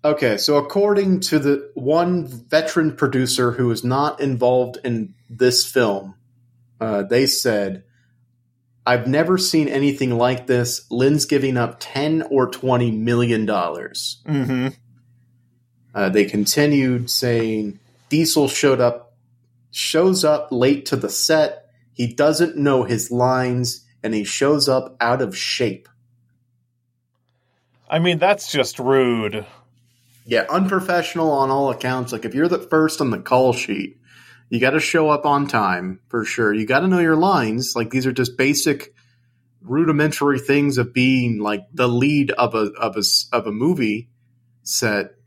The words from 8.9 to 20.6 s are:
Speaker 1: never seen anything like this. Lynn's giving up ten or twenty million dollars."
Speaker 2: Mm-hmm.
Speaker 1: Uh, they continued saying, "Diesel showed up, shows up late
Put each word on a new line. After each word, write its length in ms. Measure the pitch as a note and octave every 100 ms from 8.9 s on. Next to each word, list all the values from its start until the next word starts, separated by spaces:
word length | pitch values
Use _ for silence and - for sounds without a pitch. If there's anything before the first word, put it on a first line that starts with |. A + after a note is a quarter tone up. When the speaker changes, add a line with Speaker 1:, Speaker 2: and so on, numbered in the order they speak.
| B2 A#2+
Speaker 1:
never 320 | C#3+ E3 F#3
seen 280 | - D#3+ D3
anything 440 | C3+ C#3+ C#3 C3 A#2
like 300 | B2 B2 -
this. 400 | B2 B2 - _
Lynn's 340 | A#2+ C3+ D3+ -
giving 320 | C#3+ C3+ B2
up 200 | A#2 -
ten 420 | - C3 D3+ D#3+ -
or 220 | C3+ B2+
twenty 400 | - C3 B2 A#2+
million 560 | A2 A2+ A#2+ A#2+ A2+ G#2+
dollars." 760 | G2+ E2+ D2 - - - - -
Speaker 2:
Mm-hmm. 400 | C#3+ C3 C3 C3 - _ _ _ _ _ _ _ _ _ _ _ G2+
Speaker 1:
Uh, 140 | G2
they 160 | G2+ G2
continued 840 | G#2 G2+ - D3 C#3+ C3 B2 A#2+
saying, 720 | - B2 A#2 A2+ G#2+ G#2 - _ _ _
"Diesel 380 | D3+ D#3+ D#3+ C#3
showed 320 | - C#3+ C3
up, 340 | A#2+ A#2+ - _ _ _ _ _ _
shows 520 | - - D#3 F#3 F#3
up 260 | D3+ D3+ -
late 340 | B2